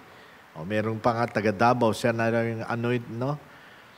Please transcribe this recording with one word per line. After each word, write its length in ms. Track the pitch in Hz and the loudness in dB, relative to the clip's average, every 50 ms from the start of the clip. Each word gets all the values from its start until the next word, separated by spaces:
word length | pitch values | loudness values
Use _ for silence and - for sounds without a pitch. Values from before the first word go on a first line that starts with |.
| - - - - - - - - - - - | -12 -18 -20 -20 -20 -20 -20 -20 -20 -20 -14
O, 80 | 80 | -12
meron 400 | 80 95 107 107 107 110 113 110 | -8 -4 -2 0 0 0 -2 0
pa 160 | - 123 113 117 | 0 2 2 2
nga 220 | 120 113 - 113 | 0 0 0 0
taga 100 | 101 110 | 0 0
Davao, 460 | 101 92 120 120 127 123 120 110 101 | 2 4 4 4 4 4 4 2 2
siya 180 | - - 120 113 | 2 0 0 0
na 160 | 113 113 113 | 0 0 0
rin 320 | 117 117 113 117 113 113 | 2 0 0 -2 -4 -6
yung 60 | 113 - | -6 -6
anoint, 400 | 117 117 117 120 123 120 120 - | -4 -2 -2 0 -2 -2 -4 -6
no? 300 | 110 117 127 139 147 147 - - - - - - - - - - - | -8 -4 -4 -4 -4 -6 -10 -18 -20 -20 -20 -20 -20 -20 -20 -20 -20